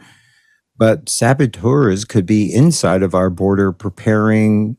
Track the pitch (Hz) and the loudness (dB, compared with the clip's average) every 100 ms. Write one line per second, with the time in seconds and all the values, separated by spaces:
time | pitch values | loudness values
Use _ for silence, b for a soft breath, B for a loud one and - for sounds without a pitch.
0 | b b b b b b b - 113 92 | b b b b b b b -2 0 0
1 | - - 120 135 135 - 110 143 120 95 | -4 -2 0 0 -2 -2 0 2 2 0
2 | 104 117 87 107 101 110 160 151 92 92 | -2 -2 0 0 0 2 2 2 0 0
3 | 95 90 92 87 95 98 98 90 101 - | 0 0 -2 -2 -2 0 0 -4 -10 -6
4 | - 107 107 107 107 107 107 | -2 0 2 2 2 0 -2